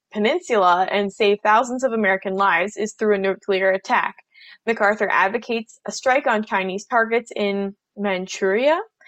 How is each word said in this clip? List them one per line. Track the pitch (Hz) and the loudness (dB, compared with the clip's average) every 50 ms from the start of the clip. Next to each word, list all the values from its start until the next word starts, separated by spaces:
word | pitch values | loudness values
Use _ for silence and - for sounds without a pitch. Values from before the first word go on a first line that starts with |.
| _ _ - | _ _ -4
peninsula | 214 208 233 311 359 - - 247 208 185 180 175 180 190 - | -2 0 0 0 -2 -2 -2 0 2 4 4 4 4 2 0
and | - 202 202 196 - | -2 -2 -2 -2 -2
save | - 220 202 208 - - | 0 2 2 2 2 2
thousands | 208 214 226 262 240 247 262 262 | 2 4 2 2 0 -2 -4 -2
of | 247 226 | -2 0
American | 226 214 190 190 190 - 202 190 | 0 2 2 0 0 -2 -4 -2
lives | 190 202 196 170 165 180 214 - | 0 0 2 2 0 0 -2 -4
is | - 214 214 - | -6 -6 -6 -4
through | - 220 214 208 | -2 0 0 2
a | 196 | 2
nuclear | 190 196 190 - - - 196 185 190 190 190 | 0 -2 -2 -2 -2 -2 0 2 2 2 0
attack. | 196 - - 247 202 - - - - _ _ _ - - - - - _ | 0 -2 -2 0 0 0 -2 -6 -10 _ _ _ -20 -20 -20 -20 -8 _
MacArthur | 226 226 226 214 196 214 214 214 185 | -4 -2 0 2 0 2 0 0 0
advocates | - 151 185 196 220 240 214 - 233 233 220 - - _ - 202 | 2 2 2 2 0 -4 -4 -6 -6 -6 -6 -8 -14 _ -12 -12
a | |
strike | 196 - - 262 254 285 285 269 | -12 -4 -2 0 0 2 0 0
on | 226 214 220 | 0 -2 -2
Chinese | - 226 190 190 190 185 202 - | -2 -2 -4 -2 -4 -6 -8 -6
targets | - 254 233 226 220 226 247 233 - - | -2 0 0 0 2 0 -2 -2 -4 -6
in | - 208 202 196 196 196 196 196 _ _ _ _ | -4 -2 -2 -2 -2 -4 -6 -8 _ _ _ _
Manchuria. | 208 202 202 190 180 185 185 - - 196 190 196 220 262 294 320 359 453 - _ _ _ | -6 -4 -4 -4 -4 -6 -8 -6 -4 -2 0 0 2 2 2 2 0 -2 -6 _ _ _